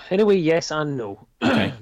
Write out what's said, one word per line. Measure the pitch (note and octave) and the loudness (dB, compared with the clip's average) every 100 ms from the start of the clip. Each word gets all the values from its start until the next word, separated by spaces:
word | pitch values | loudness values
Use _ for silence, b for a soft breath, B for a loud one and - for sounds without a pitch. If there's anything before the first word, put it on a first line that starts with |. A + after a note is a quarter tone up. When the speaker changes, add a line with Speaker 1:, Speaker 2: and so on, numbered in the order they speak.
| B | B
Speaker 1:
in | F#3+ | 2
a | |
way, | G#3+ G3 | 4 4
yes | D#3 E3 - | 4 0 0
and | D#3 D3+ C3+ | -4 -4 -4
no. | G#2 G2+ - | -8 -12 -18
<clears throat> | _ | _
Speaker 2:
Okay. | A#3 B3 G2 C3+ | 0 0 -2 -6